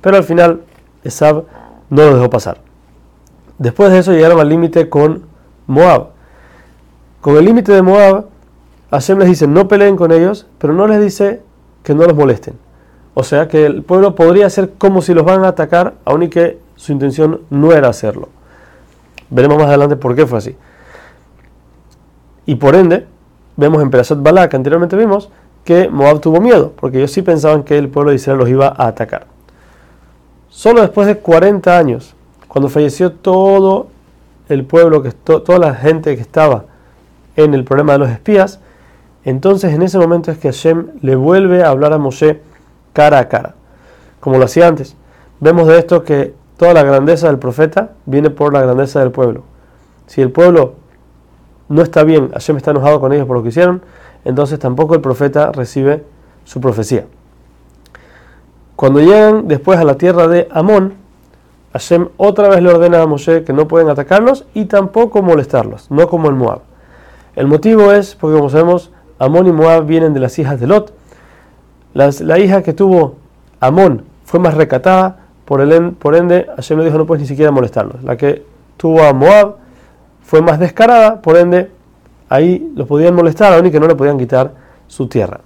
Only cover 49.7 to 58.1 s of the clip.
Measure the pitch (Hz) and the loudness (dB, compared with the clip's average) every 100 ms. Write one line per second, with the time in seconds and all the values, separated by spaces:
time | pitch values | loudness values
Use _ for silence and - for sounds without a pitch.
49.7 | _ _ _ _ - 131 131 175 170 135 | _ _ _ _ -4 -2 2 4 4 0
50.7 | - _ _ _ _ _ _ _ _ _ | -6 _ _ _ _ _ _ _ _ _
51.7 | 147 165 160 156 160 131 - - 151 127 | -2 0 0 2 2 -2 -8 -6 -6 -2
52.7 | 147 139 151 131 143 131 123 117 120 180 | -2 0 0 0 -2 -2 -4 -4 -2 -2
53.7 | 180 - _ - _ - 131 143 151 131 | -2 -10 _ -20 _ -8 -4 -4 -4 -6
54.7 | 127 156 165 135 127 143 151 147 135 120 | -4 -2 0 -2 -2 -2 -2 -4 -4 -8
55.7 | 139 135 151 - _ _ _ _ - 131 | -4 -2 -4 -8 _ _ _ _ -6 -6
56.7 | 107 104 120 - _ _ _ _ _ _ | -4 -4 -6 -8 _ _ _ _ _ _
57.7 | _ _ - _ | _ _ -20 _